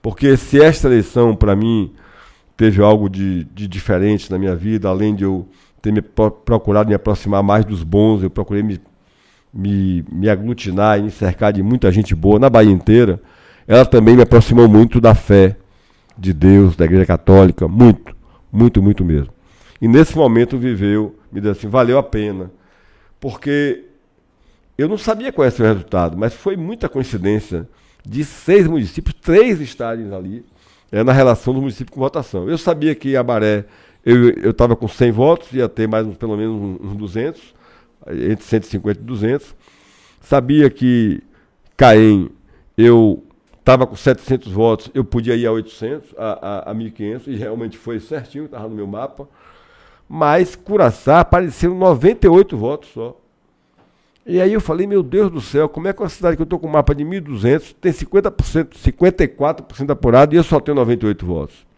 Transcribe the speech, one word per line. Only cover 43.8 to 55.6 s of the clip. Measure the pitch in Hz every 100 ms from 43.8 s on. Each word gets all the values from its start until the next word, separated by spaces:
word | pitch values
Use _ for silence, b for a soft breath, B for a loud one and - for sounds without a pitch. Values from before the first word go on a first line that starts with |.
| 127
com |
setecentos | 101 - 127 - 131 113
votos, | 95 113 110 -
eu | 131
podia | 127 123 113 117
ir | 117
a |
oitocentos, | 113 110 - 113 151 151 -
a, | 110 104 95 101 -
a, |
a |
mil | 110 113
e |
quinhentos, | 110 104 120 127
e | 120
realmente | 107 113 117 -
foi | - 117
certinho, | - 156 113 139 151
tava | 120 110
no |
meu | 110 101
mapa. | 104 135 _ 143 b b b b b b b _
Mas | 156 151 160 180 -
Curaçá | - 208 147 107 - 156
apareceu | 180 175 180 - 170
noventa | 185 185 143 156 233 185
e |
oito | 175 196 127
votos | 110 147 _
só. | - 117 - _ _ _ _ _ _ _ _ _ _
E | - 180
aí | 185
eu | 214
falei, | - 165 196
"Meu | 202
Deus | 147 165 196
do | 165
céu, | 113 139